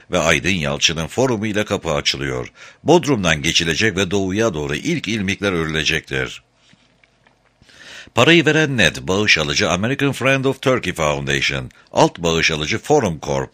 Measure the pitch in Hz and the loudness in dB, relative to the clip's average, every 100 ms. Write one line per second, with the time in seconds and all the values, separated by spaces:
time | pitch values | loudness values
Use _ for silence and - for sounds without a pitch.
0 | - 87 78 76 78 95 71 71 - 80 | -4 0 2 2 2 -2 -2 -2 -2 -2
1 | 80 - 131 107 110 101 104 98 82 73 | -4 0 0 0 -2 -2 -2 -2 -2 -2
2 | - 69 69 64 60 - - - - 175 | -2 -4 -4 -6 -8 -14 -20 -4 2 4
3 | 143 120 87 78 78 82 82 82 110 90 | 4 0 0 0 0 0 0 0 0 0
4 | 95 101 95 101 113 78 71 76 - 165 | 0 0 0 0 0 -2 -4 -4 -4 -4
5 | 95 110 95 92 101 87 80 78 76 78 | -4 -4 -2 -2 -2 -2 -2 -2 0 -2
6 | - 67 64 - _ _ _ _ _ _ | -2 -4 -6 -8 _ _ _ _ _ _
7 | _ _ _ _ _ _ _ - - - | _ _ _ _ _ _ _ -20 -20 -20
8 | - - 151 170 147 151 151 123 80 - | -4 2 4 6 4 2 2 2 2 0
9 | 67 98 107 80 73 71 101 90 113 139 | -2 0 2 2 0 0 0 0 -2 -2
10 | 139 - 127 135 131 127 131 123 87 82 | -2 0 0 0 0 0 0 0 0 0
11 | 76 71 69 69 67 67 64 - _ - | 0 0 0 0 -2 -4 -8 -16 _ 4
12 | 156 - 82 82 78 78 76 107 - 147 | 4 2 0 2 0 -2 -4 -4 2 2
13 | 107 73 - 67 65 | 2 -2 -4 -4 -4